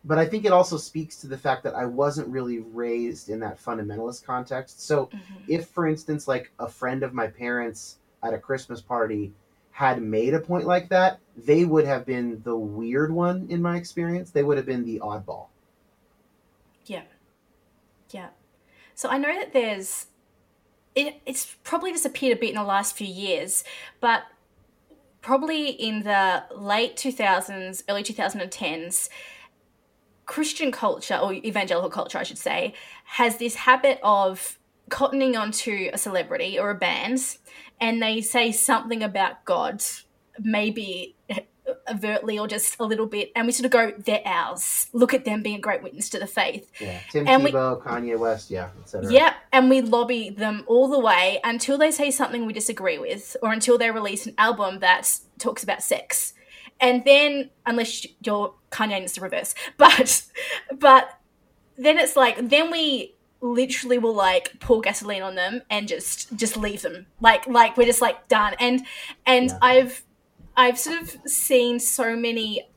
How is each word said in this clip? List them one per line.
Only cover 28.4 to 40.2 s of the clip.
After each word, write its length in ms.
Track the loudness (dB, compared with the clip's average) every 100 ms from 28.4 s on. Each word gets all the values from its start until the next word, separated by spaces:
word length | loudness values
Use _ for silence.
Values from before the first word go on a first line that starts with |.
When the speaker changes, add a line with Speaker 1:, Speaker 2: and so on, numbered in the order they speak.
Speaker 2:
and 100 | -10
tens, 580 | -8 -6 -6 -6 -6 -6 -12 -20 -20 -20 _ _ _ _ _ _ _ -10
Christian 440 | -6 -4 -4 -4
culture, 460 | -2 -4 -4 -4 -2
or 160 | -2
evangelical 560 | -4 -6 -4 -2 -2 -2
culture, 300 | -6 -8 -6
I 40 |
should 140 | -8 -8
say, 380 | -6 -4 -6 -8 -20 -20 -8
has 320 | 0 0 0
this 180 | -6 -2
habit 440 | 4 4 4 2
of 560 | 2 4 2 -2 -10 -14 _ _ -10
cottoning 440 | -2 0 2 0 0
onto 540 | -2 -4 -4 -4 -6
a 60 | -6
celebrity 640 | -4 -4 -4 -4 -4 -2
or 100 | -2
a 60 | 0
band, 640 | -2 -2 -2 -4 -4 -10 -18 -20 -18 -6
and 180 | -2 -2
they 220 | -2 -2
say 300 | -2 0 0
something 500 | 0 0 0 -2 -6
about 440 | -4 -2 -2 -2 -4
God, 380 | -2 -2 -4 -8 -10 -16 _